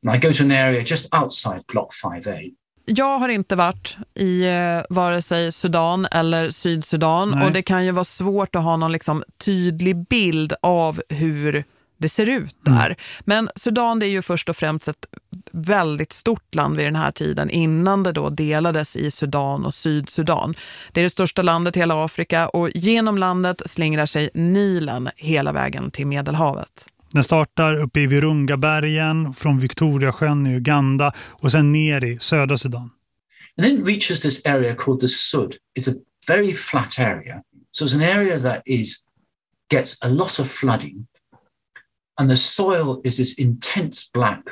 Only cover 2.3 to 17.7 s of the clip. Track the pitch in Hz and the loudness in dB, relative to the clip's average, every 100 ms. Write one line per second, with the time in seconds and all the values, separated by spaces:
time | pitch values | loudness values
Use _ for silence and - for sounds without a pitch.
2.3 | 90 92 - _ _ - 220 269 277 254 | -10 -12 -18 _ _ -2 0 2 0 0
3.3 | 220 190 185 175 190 - - - - 196 | -2 -2 2 2 0 -10 -14 -16 -2 0
4.3 | 180 180 175 175 170 - 185 180 175 170 | 2 2 0 0 -2 -2 0 0 0 0
5.3 | 170 170 165 185 170 165 180 190 170 165 | 0 0 -2 0 2 2 0 0 0 2
6.3 | 165 165 - 180 165 156 160 160 165 202 | 0 -2 -2 -2 -2 -2 0 2 2 2
7.3 | 139 190 185 185 185 185 180 180 - 185 | 2 2 2 0 0 2 0 -2 -2 -2
8.3 | 202 190 180 165 165 160 165 - 156 - | 0 0 -2 0 0 0 -2 -2 -4 -4
9.3 | _ - 190 180 160 180 175 175 240 190 | _ -2 2 2 0 0 0 0 0 2
10.3 | 156 156 160 175 175 160 156 - 147 160 | 0 -2 0 2 2 0 -2 -8 -2 -2
11.3 | 147 147 147 143 _ _ _ 156 - 220 | 0 -2 -2 -6 _ _ _ -4 0 0
12.3 | 262 - - - 127 151 175 - - - | 0 -4 -4 4 4 4 -2 -12 -10 0
13.3 | 208 226 - - 226 233 226 208 196 180 | 0 0 -4 -2 0 0 0 0 -2 -2
14.3 | 175 - 165 156 156 - 151 - - _ | -4 -4 -4 -2 -2 -6 -10 -14 -20 _
15.3 | 180 - 170 160 202 165 151 160 - - | -18 -12 -10 0 2 2 -2 -4 -4 -2
16.3 | 226 _ 165 143 151 147 156 151 - 151 | -2 _ -2 0 0 0 0 -2 -2 -4
17.3 | 143 151 - 160 | -2 -2 0 2